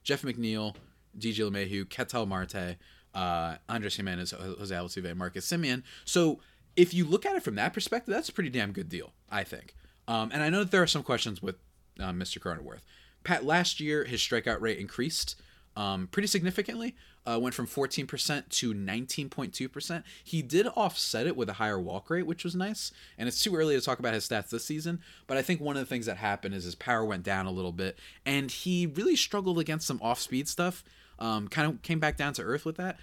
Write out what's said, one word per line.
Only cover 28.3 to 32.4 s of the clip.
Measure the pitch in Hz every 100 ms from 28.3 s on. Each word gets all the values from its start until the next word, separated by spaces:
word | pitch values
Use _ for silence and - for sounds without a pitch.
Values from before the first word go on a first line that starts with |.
| 139 135
he | - 180 180 175
really | 143 240 330
struggled | - 208 185 170
against | 151 156 -
some | 131
off-speed | 113 120 - 127 147
stuff. | - 175 180 - - - -
Um, | 113 110 101
kind | - 151
of | 147
came | - 165
back | 151 147
down | 143
to | 139